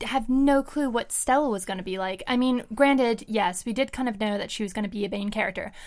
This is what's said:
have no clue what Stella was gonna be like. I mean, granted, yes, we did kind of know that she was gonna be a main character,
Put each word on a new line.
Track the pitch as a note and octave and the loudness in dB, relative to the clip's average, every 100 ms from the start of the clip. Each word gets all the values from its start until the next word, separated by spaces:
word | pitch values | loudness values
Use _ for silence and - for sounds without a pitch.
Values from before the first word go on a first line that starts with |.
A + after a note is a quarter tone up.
have | A3+ C4 A3 | -4 -2 2
no | C4 C#4 C#4 | 4 6 4
clue | C#4 D4 C#4 | 2 -2 0
what | A#3 - | 0 -2
Stella | - - C4+ C#4+ | -2 2 4 2
was | G3+ | -2
gonna | F#3 F#3 | -4 -6
be | F#3 F#3 | -6 -4
like. | F#3+ F#3+ - | -4 -4 -2
I | B3 | 2
mean, | B3+ B3 - A3 | 2 0 0 4
granted, | C#4 C4+ A#3+ A3+ - | 6 6 4 0 -2
yes, | A3 F#3 F3+ A#3+ | 0 0 -2 -4
we | |
did | A3+ C4+ | -2 -2
kind | - B3+ | -2 -4
of | G3+ | -2
know | G#3+ G3+ | -2 -2
that | - | -4
she | - | -6
was | G3+ | -4
gonna | G#3+ G3+ | -4 -4
be | G3+ G3 | -4 -4
a | |
main | G3+ G3+ | -4 -4
character, | G#3+ G3 F#3 - - | -2 -4 -6 -10 -12